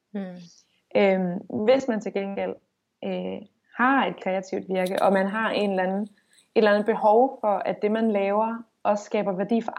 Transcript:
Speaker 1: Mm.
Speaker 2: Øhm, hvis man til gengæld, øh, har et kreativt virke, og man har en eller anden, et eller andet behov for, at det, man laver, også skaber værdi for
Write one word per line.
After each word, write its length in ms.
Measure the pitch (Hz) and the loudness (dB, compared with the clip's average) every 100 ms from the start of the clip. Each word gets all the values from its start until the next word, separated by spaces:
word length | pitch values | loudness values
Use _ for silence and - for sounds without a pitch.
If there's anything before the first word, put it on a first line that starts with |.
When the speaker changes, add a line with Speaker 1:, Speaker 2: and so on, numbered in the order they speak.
| _ | _
Speaker 1:
Mm. 240 | 208 190 180 175 - _ _ _ 208 | -10 -10 -12 -18 -20 _ _ _ 2
Speaker 2:
Øhm, 420 | 202 190 180 175 - 247 | 2 2 0 -4 -6 -2
hvis 240 | 214 269 262 | 2 2 2
man 120 | 220 | -4
til 120 | 202 | -4
gengæld, 420 | 196 196 196 185 190 _ _ _ _ | -6 -6 -6 -6 -8 _ _ _ _
øh, 380 | 202 180 185 185 208 _ _ - | -8 -6 -6 -10 -14 _ _ 0
har 300 | 247 269 185 | 2 4 0
et 140 | 180 | -2
kreativt 460 | - 190 190 196 196 | -4 -4 -4 -6 -4
virke, 340 | 185 185 196 | -2 -2 2
og 100 | - | 2
man 140 | 196 190 | 4 2
har 240 | 214 220 | -2 -2
en 200 | - 202 | 0 0
eller 120 | 190 | 0
anden, 200 | 185 190 | 0 -2
et 60 | 214 _ _ _ _ | -6 _ _ _ _
eller 160 | - 214 | 2 4
andet 160 | 208 214 | 4 2
behov 520 | 220 214 214 262 254 | 2 4 6 4 0
for, 120 | 214 196 | -2 0
at 240 | - - | -2 -2
det, 80 | 208 | -2
man 200 | 220 226 | 0 0
laver, 520 | 202 196 208 226 233 - _ | 0 0 0 -2 -4 -12 _
også 220 | 202 208 | -2 -2
skaber 280 | - 214 196 | -2 -4 -2
værdi 280 | 185 202 233 | -2 0 0
for 120 | 226 | -2